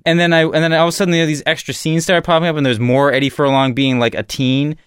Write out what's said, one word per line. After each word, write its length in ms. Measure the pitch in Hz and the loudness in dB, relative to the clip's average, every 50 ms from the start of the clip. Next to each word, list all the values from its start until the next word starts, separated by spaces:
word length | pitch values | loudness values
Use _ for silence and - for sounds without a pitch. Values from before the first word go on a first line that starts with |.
| - | -2
And 120 | 165 165 170 | -2 0 0
then 120 | 175 170 | 2 2
I, 120 | 165 160 160 | 2 2 2
and 100 | 160 - | 2 0
then 180 | 156 165 165 160 | 0 0 2 2
all 140 | 160 165 | 2 2
of 20 | 170 | 0
a 20 | 165 | 0
sudden, 200 | - 202 180 170 | 0 0 0 0
you 80 | 165 | 0
know, 40 | 165 | 0
these 160 | 156 151 143 - | 0 -2 -4 -4
extra 280 | 156 160 - - - 131 | -4 -4 -4 -6 -10 -10
scenes 300 | - - 160 160 165 160 | -6 -4 -2 -2 -2 0
started 200 | - 180 170 - | 0 0 0 2
popping 240 | 180 170 160 170 | 2 0 2 2
up, 80 | 170 156 | 0 -2
and 100 | 151 139 | 0 0
there's 140 | 131 120 107 | 0 0 0
more 320 | 120 123 127 135 143 143 | 0 0 2 2 2 2
Eddie 180 | 123 135 139 135 | 2 2 0 -2
Furlong 440 | - - 147 139 135 135 135 131 117 | -2 0 0 2 2 2 0 0 0
being, 260 | 131 139 135 127 120 | 0 0 0 0 0
like, 160 | 120 113 - | 0 -2 -2
a 80 | - 98 | -4 -10
teen. 540 | - - - 135 127 131 139 143 151 156 - _ | -8 -6 -4 -2 0 0 0 -2 -4 -6 -10 _